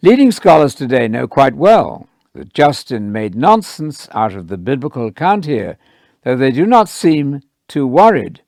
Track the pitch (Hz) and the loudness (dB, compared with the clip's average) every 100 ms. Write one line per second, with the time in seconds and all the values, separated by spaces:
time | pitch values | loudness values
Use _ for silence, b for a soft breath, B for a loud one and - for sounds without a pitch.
0 | 170 254 269 202 190 160 147 - 131 127 | 4 4 4 2 4 4 4 -2 -2 0
1 | 117 117 127 - 135 131 175 220 98 58 | 0 -2 -4 0 0 2 4 4 2 -8
2 | - _ _ - 101 - 143 139 - 120 | -20 _ _ -20 -16 0 0 0 -8 -8
3 | 104 107 107 98 151 220 - - 151 139 | -6 -6 -6 -2 2 2 0 -12 -12 -12
4 | - - 110 98 82 95 90 135 139 135 | -12 -4 -4 -4 -12 -10 -6 -6 -6 -8
5 | 117 104 170 208 151 127 92 80 _ _ | -10 -4 -2 -2 -2 -6 -6 -12 _ _
6 | _ _ - 127 135 123 190 240 208 - | _ _ -6 0 0 0 2 2 2 -2
7 | 165 156 143 143 _ _ _ - 135 131 | 0 0 -2 -6 _ _ _ -6 -2 2
8 | 214 190 92 - | 4 2 -4 -14